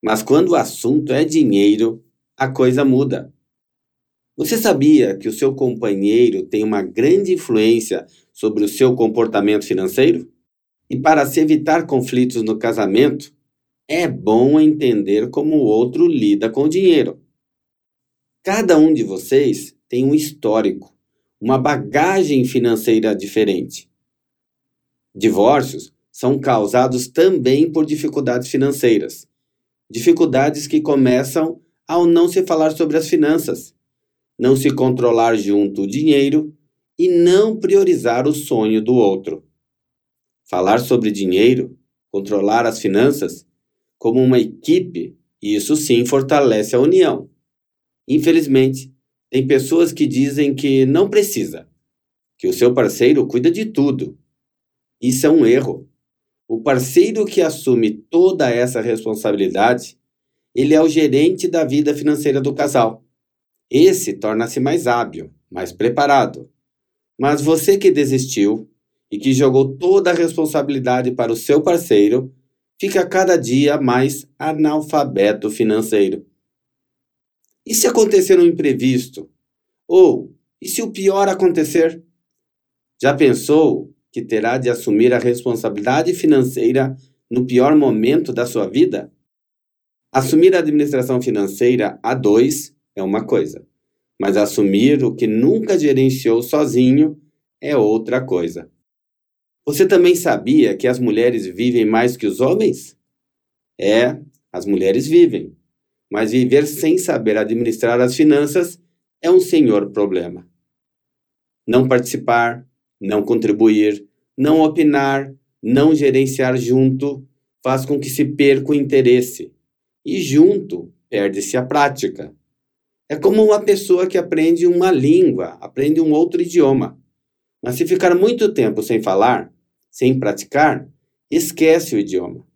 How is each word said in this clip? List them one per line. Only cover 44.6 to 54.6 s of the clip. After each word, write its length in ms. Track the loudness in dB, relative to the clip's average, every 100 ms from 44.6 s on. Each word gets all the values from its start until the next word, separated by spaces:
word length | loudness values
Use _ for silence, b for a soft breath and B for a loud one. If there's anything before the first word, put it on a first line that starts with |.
| 0 0 0 -10 -12 _ _ _
isso 340 | -4 -4 0 -2
sim 300 | 2 0 2
fortalece 680 | -2 0 2 2 0 0 0
a 40 |
união. 500 | 2 4 2 0 -10 _ _ _ _ _ _ _ -4
Infelizmente, 840 | 0 2 2 2 2 2 -2 -14 _ _ _ _
tem 160 | -4 0
pessoas 460 | 0 2 0 0
que 120 | 0 -2
dizem 480 | 0 -2 0 -2
que 320 | -2 0 2 2
não 240 | 2 2
precisa, 580 | 0 0 -4 -8 -10 -20 _ _ _ _ _ _ _
que 80 | -6
o 80 |
seu 200 | 2 2
parceiro 520 | 2 0 2 2 2 0
cuida 240 | 0 0
de 160 | -2 -4
tudo. 540 | -2 -2 -2 -8 -12 _ _ _ _